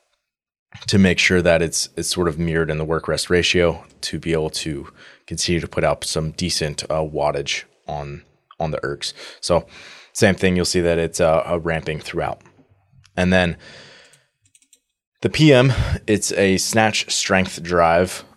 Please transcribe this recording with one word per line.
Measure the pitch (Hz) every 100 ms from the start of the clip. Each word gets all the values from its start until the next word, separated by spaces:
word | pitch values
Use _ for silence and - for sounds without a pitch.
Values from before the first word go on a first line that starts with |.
| _ _ _ _ _ _ _ - -
to | 104
make | 95 87
sure | - 92
that | 87 85
it's, | 82 - - -
it's | 85
sort | - 87
of | 76
mirrored | 85 80 80
in | 78
the |
work | 78 80 -
rest | 76 -
ratio | 87 85 92 85 80 - -
to | - 82
be | 82
able | 80 78
to | - - 73 78 - - - -
continue | 82 - 87
to | 80
put | -
out | 78 71
some | - 85 80
decent, | - 90 - 78 71 -
uh, | 78
wattage | 78 76 73 71 71 - - _ -
on, | 73 71 73 _ _ _ -
on | 80
the | 73
ergs. | 65 71 - - - -
So | - 85 - - - - -
same | - 107
thing, | 92 92 90
you'll |
see | 85 92
that | 85 85
it's, | 82 -
uh, | 85 80 -
uh, | 87
ramping | 82 80 78 78
throughout. | - 85 73 - _ _ _ _ _ _ _ -
And | 90
then | 92 87 82 - - - - - _ _ _ _ _ _ _ _ _ _ -
the | -
P | - 156
M, | 131 131 120 - - -
it's | 104 -
a | - 98 95
snatch | - 110 110 107 -
strength | - - 98 92 -
drive. | 82 87 82 85 92 - -